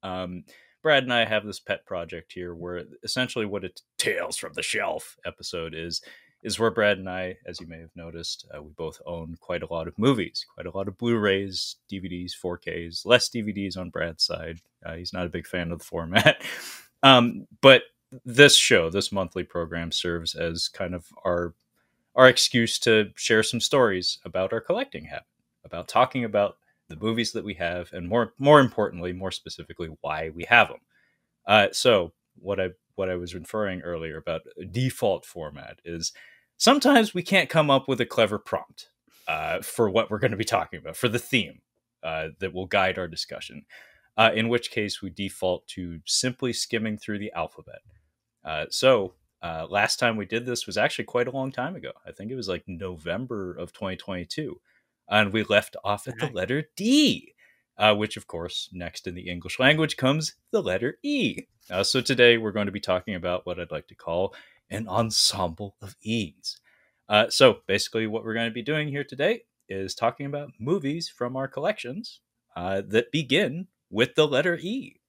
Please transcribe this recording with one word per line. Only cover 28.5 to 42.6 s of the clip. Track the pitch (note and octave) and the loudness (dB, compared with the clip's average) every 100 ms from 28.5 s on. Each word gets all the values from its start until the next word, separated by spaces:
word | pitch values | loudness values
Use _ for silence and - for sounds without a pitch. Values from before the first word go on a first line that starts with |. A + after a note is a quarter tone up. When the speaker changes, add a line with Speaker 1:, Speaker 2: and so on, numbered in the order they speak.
| D3 | 8
Speaker 1:
importantly, | B2+ - G#2 E2+ F2+ | 8 2 -2 -2 -8
more | F2+ F#2+ | -6 -8
specifically, | - - - D#2+ - E2 D#2 | -8 -14 -16 -16 -12 -12 -10
why | D2 D#2 D#2+ | -8 -6 -6
we | D#2+ | -8
have | E2 A#2+ G#2 | 4 6 6
'em. | - _ _ _ _ _ _ - | 0 _ _ _ _ _ _ 4
Uh, | G#2 G2 | 4 4
so | - B2+ G#2+ E2+ _ _ _ | 4 4 4 2 _ _ _
what | F2+ G2 | -6 -2
I, | F#2 F2+ _ | -4 -6 _
what | - F#2 | -6 -4
I | F2+ | -4
was | F2 | -6
inferring | F2+ D#2 A2 G#2 F#2 | -10 -8 -4 -4 -4
earlier | D2+ E2+ D#2+ D#2+ | -8 -8 -8 -10
about | F2 D#2+ - - | -6 -8 -8 -16
a | |
default | F#2 F#2+ C3 - A2+ F2 | -8 -4 -4 0 0 0
format | - F2+ D2+ D2 - - | -6 -12 -12 -12 -18 -18
is | E2+ E2+ E2 - - _ _ _ | -12 -8 -8 -10 -20 _ _ _
sometimes | - C#4+ C#4+ C4+ G#3+ | 4 6 6 4 4
we | F3+ | -2
can't | E3 G3 D3 | 0 0 2
come | E3 D3+ | 2 4
up | C3+ C3+ | 2 2
with | B2+ | -2
a | A#2+ | -2
clever | - G#2+ G#2 | 2 2 0
prompt, | - G2+ - - - _ _ _ - | -4 -6 -6 -20 -20 _ _ _ -6
uh, | D#2 D#2 F2 | -4 -4 -6
for | - - A2 | -6 0 2
what | G2 A2 | 2 0
we're | G#2 | -2
gonna | B2+ G2+ | -2 -2
be | |
talking | A2+ G#2+ E2 E2 | 0 0 -2 -10
about, | D#2+ E2 | -12 -4
for | B2 | -2
the | G#2+ | -2
theme, | - B2+ E2+ - _ _ _ _ | 0 0 0 -10 _ _ _ _
uh, | D#2+ D#2+ D#2+ - | -8 -6 -8 -8
that | F#2+ | -8
will | F2 | -8